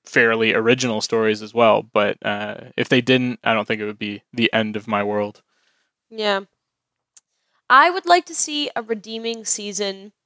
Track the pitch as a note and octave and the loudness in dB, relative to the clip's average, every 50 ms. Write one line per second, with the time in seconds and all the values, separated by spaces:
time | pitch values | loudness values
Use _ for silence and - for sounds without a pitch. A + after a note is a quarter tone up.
0 | _ - - B2+ A#2 A#2 A2+ A2+ A2+ A2 - A2 A2 A#2 B2+ B2 B2+ A#2+ G#2+ G#2+ | _ -2 0 2 2 4 2 2 2 2 2 2 2 2 2 2 2 -2 -2 -4
1 | - - A#2 A2+ A2 G#2+ G#2+ G#2+ A2 G#2 A#2 A#2 A#2 A2 G#2 G#2+ A2 - - G#2 | -4 -2 -2 0 0 0 0 -2 -6 -4 0 4 4 6 4 4 0 -2 0 0
2 | G2+ G2+ - - - G2+ G#2 G#2 G#2 G#2 - - - B2 - A#2+ A#2+ - C3+ B2+ | 0 0 -2 -4 -4 -4 -4 -4 -6 -8 -10 -12 -16 -8 -6 -6 -2 0 0 2
3 | A#2 B2+ C3 B2+ B2+ B2 A#2 - - A2+ A2+ G#2+ G#2 - A2+ G#2+ G#2 G#2 G#2 G#2 | 4 4 2 2 2 -2 -6 -4 -2 0 0 0 -2 -4 -6 -6 -6 -8 -8 -8
4 | G#2+ G#2 G#2 G2+ - _ - A#2+ A#2 - A2 A2 A2 G#2+ G#2+ G#2 G2+ A2+ G#2+ G2+ | -10 -10 -10 -12 -16 _ -2 -2 0 0 2 0 -2 -2 -6 -4 -2 0 0 0
5 | G#2 G#2 G#2 G#2 G#2 G#2+ - _ _ _ _ _ _ _ _ _ _ _ _ _ | 0 0 -2 -2 -2 -4 -8 _ _ _ _ _ _ _ _ _ _ _ _ _
6 | _ _ A3+ A3 G#3+ G#3 G3 G3 G3+ - _ _ _ _ _ _ _ _ _ _ | _ _ -10 -4 -2 -2 -2 -2 -6 -10 _ _ _ _ _ _ _ _ _ _
7 | _ _ _ - _ _ _ _ _ _ _ _ _ - B3 C#4 D#4 F4+ F4+ F#4+ | _ _ _ -20 _ _ _ _ _ _ _ _ _ 4 6 6 6 4 2 -2
8 | - F4 F4 F4+ - - D#4+ - - D#4 D4 D4 C#4+ - - A#3 A3+ A3 A3+ G#3 | 2 2 2 2 2 -2 -4 -4 -4 -4 -4 -4 -6 -4 -6 -8 -6 -6 -8 -8
9 | G3 A3 A3+ A3+ A3+ A3+ A#3 A3+ G#3+ - - G#3+ G3+ G#3 G3 G3+ G3+ G3 G3 G3 | -8 -10 -12 -8 -8 -8 -8 -6 -6 -6 -6 -6 -6 -8 -6 -4 -4 -6 -6 -8
10 | G3 G#3 - _ _ | -14 -20 -20 _ _